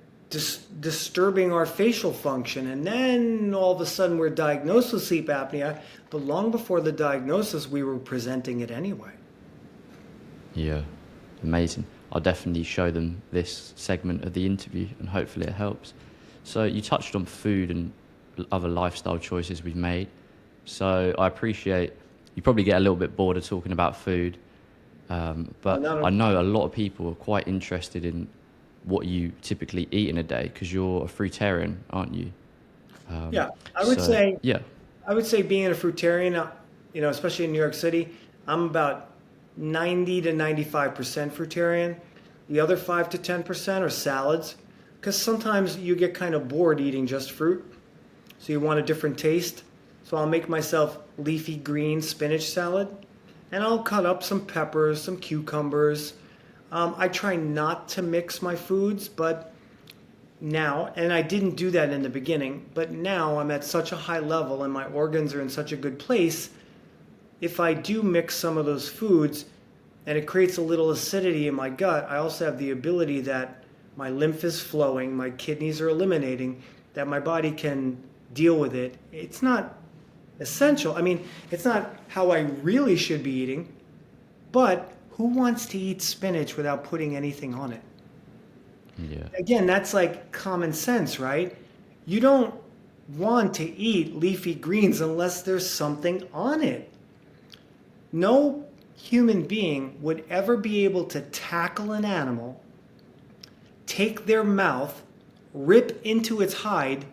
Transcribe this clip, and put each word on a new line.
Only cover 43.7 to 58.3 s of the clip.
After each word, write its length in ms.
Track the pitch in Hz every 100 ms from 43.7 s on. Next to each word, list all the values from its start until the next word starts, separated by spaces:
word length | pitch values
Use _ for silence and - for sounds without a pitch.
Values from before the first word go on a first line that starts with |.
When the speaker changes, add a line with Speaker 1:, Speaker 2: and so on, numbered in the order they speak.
| 190 165
Speaker 1:
are 40 |
salads, 680 | - 143 135 139 160 160 - - - - -
'cause 140 | 202 190
sometimes 600 | 233 220 220 202 185 170
you 180 | 175 175
get 180 | 175
kind 220 | - 175 151
of 140 | 127
bored 320 | 147 170 147
eating 260 | 139 135 127
just 240 | 135 -
fruit, 320 | - 160 190 - - - - - - - -
so 140 | -
you 80 | 147
want 200 | 151 151
a 40 |
different 340 | 151 156 151 127
taste. 460 | 156 170 170 - - - - -
So 120 | - 160
I'll 100 | 156
make 200 | 160 165
myself 520 | 160 151 160 147 - - -
leafy 400 | 147 160 160 151
green 440 | 147 147 151 156
spinach 480 | 156 - 147 156 -
salad, 380 | 180 175 190 196 - - - - - -
and 100 | 190
I'll 220 | 220 226
cut 220 | 220 208 175
up 180 | 180
some 160 | - 196 -
peppers, 560 | 160 156 156 151 151
some 160 | 185 180
cucumbers. 960 | - 156 151 151 147 147 151 151 147 - - - - - -
Um, 240 | 165 170 175
I 120 | 185
try 260 | - 202 175
not 540 | 156 147 156 170 -
to 120 | 196
mix 400 | 175 170 170